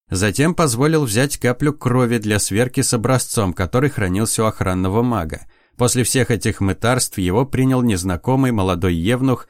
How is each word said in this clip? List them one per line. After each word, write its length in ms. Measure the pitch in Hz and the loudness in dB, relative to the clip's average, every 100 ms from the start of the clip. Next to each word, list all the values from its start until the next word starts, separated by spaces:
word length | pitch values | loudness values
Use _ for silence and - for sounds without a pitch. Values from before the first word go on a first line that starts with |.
| _ | _
затем 440 | 92 101 98 156 | -2 0 2 0
позволил 500 | 175 156 113 147 160 | 2 0 2 2 2
взять 340 | 131 104 143 - | 0 0 0 0
каплю 340 | 123 123 143 | -2 0 -2
крови 460 | - 123 123 120 117 | -2 0 2 2 0
для 200 | 107 104 | 0 0
сверки 440 | - 98 127 - | 0 0 0 0
с 100 | 127 | 0
образцом, 640 | 117 113 127 - 117 98 | 0 0 0 0 -2 -2
который 340 | 82 90 123 143 | -2 -2 0 0
хранился 540 | - 92 95 110 - | 0 -2 0 0 0
у 40 | 110 | -2
охранного 560 | - 95 92 95 104 | 0 -2 0 0 0
мага. 440 | 123 113 80 - - _ _ - | 0 -2 -4 -8 -14 _ _ -2
После 260 | 123 123 | 0 2
всех 260 | 113 135 117 | 0 0 0
этих 300 | 107 110 - | 0 -2 -2
мытарств 560 | 98 92 113 127 - - | -2 0 0 0 -2 -2
его 300 | 90 101 135 | 0 0 0
принял 340 | 120 131 127 | 0 2 2
незнакомый 720 | 120 92 95 85 - 131 131 | 2 0 -2 -2 0 0 2
молодой 420 | 110 95 87 92 | 2 0 0 0
евнух 540 | 85 90 123 135 123 | 0 0 0 0 0